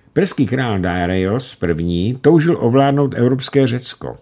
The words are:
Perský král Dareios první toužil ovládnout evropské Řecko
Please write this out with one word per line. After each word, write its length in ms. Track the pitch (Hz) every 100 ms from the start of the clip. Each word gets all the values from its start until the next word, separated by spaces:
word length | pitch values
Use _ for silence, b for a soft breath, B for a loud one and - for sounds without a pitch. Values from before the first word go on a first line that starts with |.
| _
Perský 340 | - 185 - 113
král 320 | 127 123 101
Dareios 800 | 90 87 87 92 92 113 131 -
první 580 | 87 80 85 87 98 131
toužil 360 | 143 170 160 165
ovládnout 540 | 120 131 139 139 139
evropské 520 | - 120 131 135 143 135
Řecko 500 | 123 - - - -